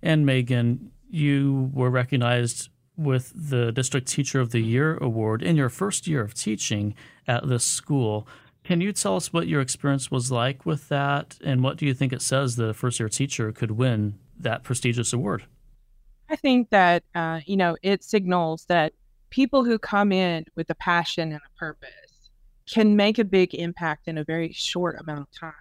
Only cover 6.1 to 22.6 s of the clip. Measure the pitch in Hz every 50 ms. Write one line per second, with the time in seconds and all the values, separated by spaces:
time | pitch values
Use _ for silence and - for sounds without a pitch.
6.1 | 156 139 110 104 - - - 208 220 196 - - 117 104 104 104 104 - - -
7.1 | - _ _ - 123 117 - 143 127 117 - - - - - - 151 139 123 110
8.1 | 107 107 104 - - - - - _ _ _ - 180 170 175 202 208 - - 208
9.1 | 190 185 165 - - 165 165 - 160 147 135 127 - - - 143 139 135 131 -
10.1 | - 131 120 127 131 120 117 127 143 135 - 170 156 143 - - 147 139 139 139
11.1 | 143 143 - _ - - - - 135 127 127 131 - - 151 143 131 127 139 131
12.1 | 131 123 - - - 135 139 131 117 120 117 110 107 - - 123 117 - 117 107
13.1 | - - 135 139 - - 117 107 110 - - 110 107 107 127 131 120 110 104 107
14.1 | 101 - _ _ - - - 117 113 120 - - 127 - - 127 117 120 117 -
15.1 | - 120 147 - 95 - - - _ _ _ - - _ _ _ _ _ _ -
16.1 | - _ _ _ 311 - - 285 254 247 240 - - 202 185 175 175 175 - _
17.1 | _ 175 170 160 160 165 151 - 202 190 185 175 165 - - 190 202 190 - -
18.1 | - 214 196 180 180 180 170 160 160 165 - _ 180 170 156 156 - _ _ _
19.1 | _ _ _ _ - - 262 254 - 269 254 240 226 220 - - - 202 202 202
20.1 | 196 185 190 180 170 160 160 - _ - 165 _ 165 _ - - 175 170 170 -
21.1 | - - 165 160 151 151 - - _ _ 170 160 151 _ - 131 95 - - -
22.1 | _ _ _ _ _ _ _ - _ _